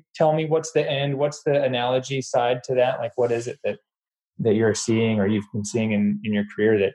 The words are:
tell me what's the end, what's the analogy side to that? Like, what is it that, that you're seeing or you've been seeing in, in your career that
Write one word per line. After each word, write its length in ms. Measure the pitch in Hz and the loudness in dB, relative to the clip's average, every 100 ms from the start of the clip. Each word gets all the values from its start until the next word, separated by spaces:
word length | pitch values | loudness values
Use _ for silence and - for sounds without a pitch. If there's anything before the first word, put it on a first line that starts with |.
| - - | -6 0
tell 180 | 156 | 2
me 120 | 156 156 | 2 0
what's 260 | 156 156 | -2 0
the 180 | 151 151 | -2 0
end, 280 | 139 143 135 | -2 -2 -2
what's 260 | 147 - | -2 -2
the 180 | 151 143 | 0 2
analogy 600 | 131 123 123 131 127 135 | 0 0 0 0 -2 -6
side 420 | - 131 120 127 - | -2 0 0 -2 0
to 100 | 127 | 2
that? 240 | 123 - | 2 0
Like, 120 | 117 - | -4 -2
what 160 | 120 | 0
is 160 | 117 120 | 0 -4
it 120 | - | -6
that, 160 | 127 - _ _ _ _ _ - | -6 -6 _ _ _ _ _ -4
that 140 | 113 107 | 0 2
you're 180 | 110 | 2
seeing 460 | 101 - 113 113 107 | 0 0 2 2 2
or 80 | 98 | 0
you've 180 | 107 104 | 0 -2
been 120 | 107 104 | -8 -4
seeing 260 | 117 110 | -2 0
in, 280 | 104 104 104 | 0 0 -2
in 100 | 110 | -2
your 120 | 104 101 - | -2 -2 0
career 240 | 107 107 | 2 4
that 140 | 95 | 2